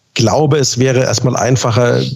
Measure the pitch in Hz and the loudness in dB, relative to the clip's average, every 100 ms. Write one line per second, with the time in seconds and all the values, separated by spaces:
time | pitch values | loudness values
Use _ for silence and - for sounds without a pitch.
0 | _ - 113 117 151 147 131 120 131 127 | _ -2 0 2 2 0 -2 0 0 0
1 | 127 110 127 123 117 131 123 113 123 123 | 0 -2 -2 0 0 0 0 0 2 0
2 | 131 | -2